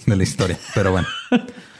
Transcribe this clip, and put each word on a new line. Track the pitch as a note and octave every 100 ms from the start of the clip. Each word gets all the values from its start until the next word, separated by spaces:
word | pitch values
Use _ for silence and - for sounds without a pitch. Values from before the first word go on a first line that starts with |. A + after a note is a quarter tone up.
de | - G2
la |
historia, | F#2 - F#2+ - -
pero | - F#2+
bueno. | F#2 E2+ - -
<laughs> | B3 - - - -